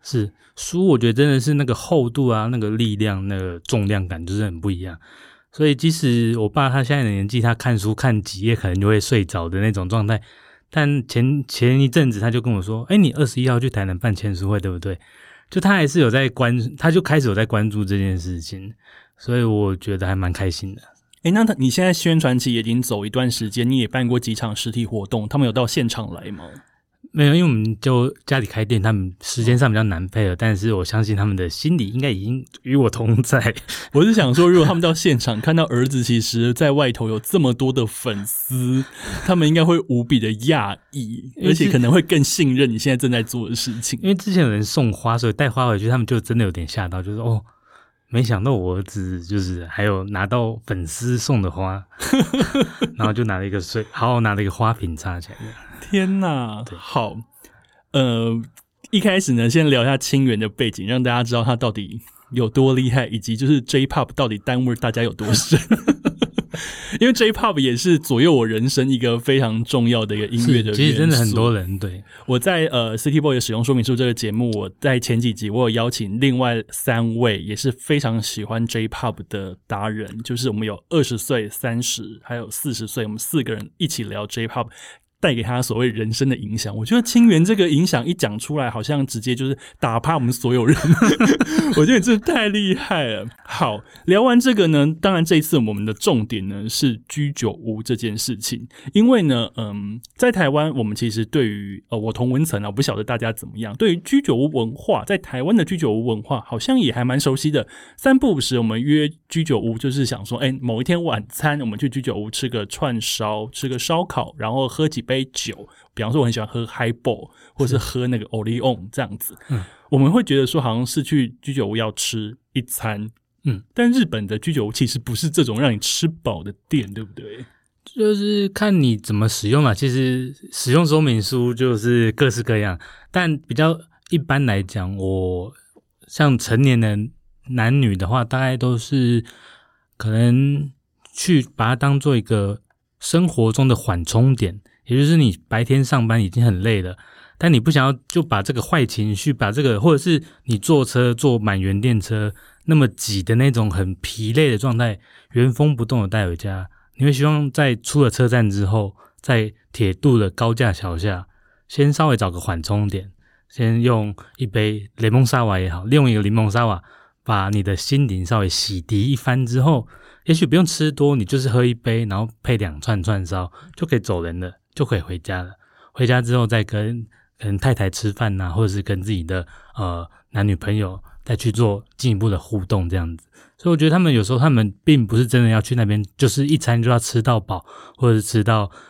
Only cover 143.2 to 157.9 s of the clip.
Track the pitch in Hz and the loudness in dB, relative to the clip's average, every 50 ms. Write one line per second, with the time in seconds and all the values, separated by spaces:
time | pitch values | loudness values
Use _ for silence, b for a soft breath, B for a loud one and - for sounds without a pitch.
143.2 | 180 165 - - 113 110 110 - 135 131 120 - - - 92 90 82 - - 113 | 2 2 2 2 2 2 4 4 4 4 2 2 0 -2 -2 -2 -2 0 2 4
144.2 | 123 135 131 - 104 90 95 101 - b b b b - 120 131 143 147 165 165 | 4 4 4 2 0 -4 -4 -8 -18 b b b b -2 2 2 4 4 4 4
145.2 | 147 113 87 - _ - - 110 120 - 135 139 135 - - 131 117 113 113 113 | 4 4 2 -2 _ -4 -2 -2 0 2 2 2 2 2 2 2 2 2 2 2
146.2 | 104 95 92 123 117 120 95 90 95 113 110 98 90 90 90 B B B B B | 2 0 2 2 4 4 4 2 0 0 0 0 -2 -4 -8 B B B B B
147.2 | B B B B - 175 160 120 110 165 147 143 131 135 135 123 _ - - 175 | B B B B 2 4 4 4 4 4 4 4 4 2 0 -2 _ -4 -2 -2
148.2 | 156 165 - 101 101 - 135 117 - - - 151 127 110 - - 104 107 104 95 | -2 0 -2 -2 -2 -2 -4 -4 -2 -2 0 0 0 0 -2 -2 -2 -2 -2 -2
149.2 | - 151 135 - 110 101 107 139 147 131 113 101 110 139 151 139 - 180 165 143 | -2 -2 -2 0 0 -2 0 0 0 0 2 2 4 4 4 4 2 2 0 0
150.2 | B B B B B - 117 101 - - 165 143 127 - - 127 123 120 117 113 | B B B B B -2 -2 -2 2 2 4 4 2 2 2 2 2 2 2 2
151.2 | - 139 123 113 104 107 98 98 92 95 95 101 107 127 117 107 92 - 113 107 | 2 2 2 2 2 0 0 0 0 0 0 0 2 2 2 0 0 -2 -4 -4
152.2 | 107 104 - b b b b b b - 160 151 135 123 - - - - 101 98 | -4 -4 -6 b b b b b b 2 4 4 4 2 0 -4 -6 -4 -4 -4
153.2 | 87 113 113 117 131 139 120 123 107 104 90 95 95 92 92 - - - - 110 | 0 0 2 4 4 4 4 2 0 0 0 0 -2 -2 -4 -6 -10 -12 -8 -6
154.2 | 110 107 113 147 156 143 117 101 107 135 117 117 120 113 104 - b b b b | -4 -2 2 2 2 2 2 2 0 0 0 2 0 0 -2 -6 b b b b
155.2 | b b b 120 123 131 117 - 147 151 143 117 117 110 131 120 101 95 95 110 | b b b 2 2 2 4 2 2 2 2 0 -2 -2 0 0 0 0 0 0
156.2 | 101 90 85 80 - 101 95 95 92 - b b b b b - 135 147 139 127 | 0 -2 -2 -4 -6 -6 -6 -6 -8 -10 b b b b b 0 2 2 2 4
157.2 | 143 151 156 147 147 139 120 - 147 135 120 104 - - | 2 2 2 2 0 -2 0 0 2 2 0 -2 -4 -2